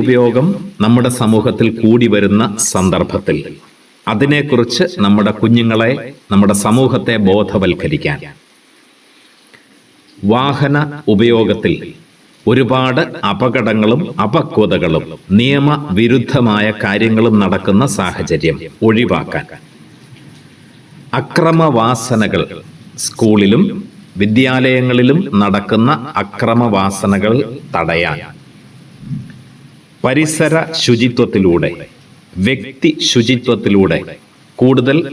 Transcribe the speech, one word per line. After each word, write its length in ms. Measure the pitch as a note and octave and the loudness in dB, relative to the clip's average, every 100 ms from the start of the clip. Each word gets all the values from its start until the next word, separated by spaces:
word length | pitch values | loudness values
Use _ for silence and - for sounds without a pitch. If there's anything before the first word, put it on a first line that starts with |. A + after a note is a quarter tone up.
ഉപയോഗം 460 | A#2+ B2 A#2+ B2 E3 G3 - - | 4 4 4 2 0 -2 -8 -2
നമ്മുടെ 280 | G#2+ A#2+ B2 B2 | 2 4 2 0
സമൂഹത്തിൽ 460 | A2 A2 A2+ G#2+ A2+ A2+ | 2 2 0 0 -2 2
കൂടി 300 | A2 A#2+ A#2+ | 2 4 4
വരുന്ന 300 | G#2 G2 G#2 A2+ G#2+ - | 2 2 2 0 -2 -4
സന്ദർഭത്തിൽ 680 | G2+ F#2 F2+ E2 - - D2+ D2 D2 - _ _ _ G2+ | 0 0 0 -2 -4 -4 -4 -6 -16 -20 _ _ _ -6
അതിനെക്കുറിച്ച് 800 | A2 C#3+ D3 C#3+ B2 A#2 - F3+ - G2+ | -2 2 0 2 0 0 -2 -4 0 0
നമ്മുടെ 280 | G#2 G#2+ G#2+ | 2 2 0
കുഞ്ഞുങ്ങളെ, 500 | A2+ A#2 A2+ A2 A2+ C3+ A#2+ C#3+ - | 2 2 2 2 0 -2 -8 -18 -4
നമ്മുടെ 260 | G2 G2+ G2+ A2+ | 0 2 2 2
സമൂഹത്തെ 520 | A#2 C3 B2 B2+ A2 G2 | 2 2 0 -2 0 2
ബോധവൽക്കരിക്കാൻ, 880 | G2+ G2 G#2 F#2 F2 D#2 D2+ D#2+ C#2+ D2+ - _ _ _ _ _ _ _ _ _ _ _ - _ _ _ _ _ - G2 A#2 | 2 0 -2 -2 -2 -4 -4 -4 -6 -10 -20 _ _ _ _ _ _ _ _ _ _ _ -20 _ _ _ _ _ -6 0 0
വാഹന 420 | C#3 - C#3+ D3 D3 D3 - G#2 | 0 0 0 0 -2 -6 -2 2
ഉപയോഗത്തിൽ 600 | A#2+ A2+ G#2 G2+ G2 - E2+ - _ _ _ _ G#2+ | 4 2 0 -2 -2 -4 -6 -18 _ _ _ _ 0
ഒരുപാട് 580 | B2+ A#2+ C3 C3 B2+ E3+ - G2+ | 2 2 0 0 0 -4 -4 -6
അപകടങ്ങളും 680 | G2+ B2 B2+ A2 A2 G#2+ C3 F#3+ - G#2+ | -2 -2 0 0 0 2 0 -2 -2 0
അപക്വതകളും 760 | C3 - G#2 G#2 F2+ E2+ D#2 D#2+ D#2 - G2+ | 0 -2 0 0 2 0 -2 -4 -14 0 2
നിയമവിരുദ്ധമായ 1200 | B2+ C#3+ C#3+ D3 C#3+ F#2 A#2 B2 A#2 - A#2 G#2 G#2+ G#2 G#2+ | 4 2 2 0 -2 0 2 2 0 0 2 2 0 -2 -2
കാര്യങ്ങളും 520 | G#2 A2+ A2 A#2 G#2+ F#2+ | 0 2 2 4 2 2
നടക്കുന്ന 400 | F#2+ G2+ G2 C3+ - | 0 0 2 2 -2
സാഹചര്യം 600 | F2+ F#2+ E2 D#2+ D#2+ D2 D#2+ - A2+ | -4 -4 -4 -2 -2 -4 -8 -2 0
ഒഴിവാക്കാൻ, 600 | A2 G#2+ E2+ - D#2+ - - - - - - - - - - - - - - - - - C3 | 2 0 -2 -4 -10 -10 -18 -20 -20 -20 -20 -20 -20 -20 -20 -20 -20 -20 -20 -20 -20 -8 -8
അക്രമവാസനകൾ 1200 | - - D#3+ E3 D#3+ A#2 A2+ B2 - A2 G2+ F#2 - E2+ - - - - | -4 0 2 2 2 2 0 -2 -2 0 0 -2 -4 -8 -18 -20 -20 -10
സ്കൂളിലും 580 | - - A2+ G#2 G2 B2 G3 - - - - F#2 | -10 -2 2 4 4 2 0 -2 -14 -20 -16 -4
വിദ്യാലയങ്ങളിലും 1000 | G#2 A2 C3 B2+ B2+ B2+ B2+ B2 B2+ D#3+ - - | 0 2 2 2 2 2 2 2 4 2 0 0
നടക്കുന്ന 500 | G2+ G2+ G2+ A2 A#2+ D3+ C3+ - | 2 0 0 0 2 0 -4 -6
അക്രമവാസനകൾ 1120 | G2+ G#2 A2+ A#2 A#2+ G2 G2 - G2+ G2 G#2 B2 A2+ C3+ - | -6 -4 0 2 2 0 -2 -2 -2 0 0 0 -2 -10 -8
തടയാൻ, 440 | F2 E2 E2+ E2 D#2 E2 - - - - - - - - - - - - - - - _ - | -4 -2 -2 -2 -4 -10 -20 -20 -20 -20 -20 -20 -20 -14 -12 -14 -20 -20 -20 -20 -20 _ -6
പരിസര 600 | B2 C3+ D#3 D#3+ D#3 D#3+ E3 - | -2 0 0 0 0 0 -2 -4
ശുചിത്വത്തിലൂടെ, 880 | - A#2 B2 A#2 A#2+ G#2 F#2 E2+ F2+ E2 - - - - _ F2 G2+ | 0 2 0 0 0 2 2 2 -2 -6 -16 -20 -20 -20 _ -4 -2
വ്യക്തി 440 | C3+ C3+ C3 - - - | -2 -6 -8 -6 -4 -2
ശുചിത്വത്തിലൂടെ 880 | B2+ A2+ B2 B2 A2 - G2+ F#2 D#2 E2 D#2 _ _ _ - | 0 0 0 0 -2 0 2 2 0 -6 -18 _ _ _ 0
കൂടുതൽ 380 | B2+ C3 B2 D3+ C#3 | 2 2 2 0 -2